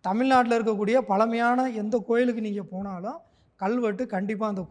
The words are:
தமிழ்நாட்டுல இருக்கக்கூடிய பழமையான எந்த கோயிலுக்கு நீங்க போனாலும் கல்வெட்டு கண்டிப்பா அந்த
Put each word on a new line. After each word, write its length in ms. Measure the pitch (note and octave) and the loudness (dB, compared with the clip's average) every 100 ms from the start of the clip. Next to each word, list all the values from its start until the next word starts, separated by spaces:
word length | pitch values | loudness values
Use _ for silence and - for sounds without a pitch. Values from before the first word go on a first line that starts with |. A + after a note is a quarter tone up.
தமிழ்நாட்டுல 580 | F3+ G#3 C4 C4 A#3 A#3 | -2 0 4 4 4 2
இருக்கக்கூடிய 400 | A3 G#3 G#3 B3+ | 2 0 2 2
பழமையான 720 | B3 G3 A3+ A3+ A#3 B3 C4 | 2 2 2 2 2 2 0
எந்த 320 | A3 G#3 A#3 A3+ | -2 -2 -2 0
கோயிலுக்கு 340 | A#3+ B3 A#3 | 2 2 0
நீங்க 220 | A3 G3+ | -4 -6
போனாலும் 580 | F#3+ F#3 G3 F#3 G3 E4 _ _ _ - | -8 -10 -10 -10 -10 -12 _ _ _ -6
கல்வெட்டு 500 | F#3+ B3 A3+ G3 B3 | -2 0 0 -2 -4
கண்டிப்பா 420 | F#3+ G3+ G#3 G#3+ | -2 -2 -2 -2
அந்த 180 | G3 F3 | -4 -4